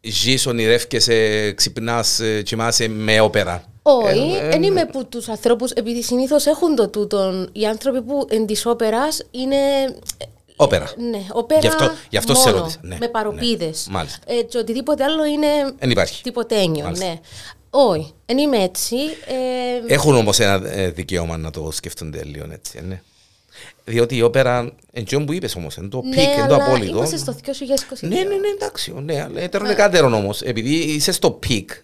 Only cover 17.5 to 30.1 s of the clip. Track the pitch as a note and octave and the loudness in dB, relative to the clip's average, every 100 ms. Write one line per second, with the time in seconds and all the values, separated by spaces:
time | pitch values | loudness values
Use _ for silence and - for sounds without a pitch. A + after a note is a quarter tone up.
17.5 | - _ C4 B3+ D#3+ D#3 _ - B3+ D4 | -20 _ 4 4 2 -4 _ -2 0 2
18.5 | A#3 F#3 F#3 - A#3+ D4+ D#4+ - C4 B3+ | 2 0 -2 -4 -4 -4 -8 -8 -4 -4
19.5 | B3+ B3 B3 A#3 C#3+ D3 B2+ G#2 G2+ G#2 | -4 -4 -6 0 2 4 4 4 2 2
20.5 | G2 F#2 G2 F#2 D#2+ F2 F2+ E2 E2 D#2+ | 2 -2 -4 -4 -4 -4 -4 -4 -6 -8
21.5 | D#2 D#2 - F2+ - D#2+ D#2 D2+ D2 D2 | -8 -8 -10 -12 -12 -12 -10 -12 -12 -14
22.5 | D#2 - - F2 F#2 _ _ _ _ _ | -14 -14 -12 -12 -14 _ _ _ _ _
23.5 | - - _ - A2+ A#2+ B2+ A#2+ C3 B2+ | -20 -20 _ -4 0 2 2 2 4 2
24.5 | B2 A#2+ - _ B2 G2+ C#3+ D3 F3 - | 0 -4 -12 _ -12 -4 -2 -2 -4 -6
25.5 | F#2 D#2 - G2 B2+ C4 C4 C#4 - - | -8 -10 -10 -10 -8 -2 2 2 2 4
26.5 | - - B3+ F#2+ F2 D#3 E4 C#3 - - | 4 4 2 2 -2 -2 -4 -6 -8 -10
27.5 | C4+ C4 C4+ - C4+ E3 B3+ F#4+ G4 G4+ | -8 -2 -2 -2 -10 -4 -2 -2 -2 -2
28.5 | G4+ G#4 - - - D3 D#3+ - - F3 | -4 -6 -6 -10 -8 -6 -6 -6 -8 -4
29.5 | G3 G#3 G3+ G3+ F3 C3+ | -4 0 4 6 6 6